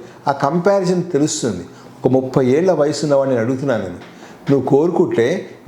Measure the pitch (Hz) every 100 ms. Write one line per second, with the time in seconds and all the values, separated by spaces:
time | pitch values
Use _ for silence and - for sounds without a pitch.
0 | - - - 139 139 170 180 196 180 180
1 | 165 139 151 - 123 92 85 - - -
2 | 123 131 131 147 131 139 185 156 147 151
3 | 156 139 135 123 113 131 139 113 95 87
4 | - - - - - 139 127 135 170 175
5 | 175 - 120 190 - -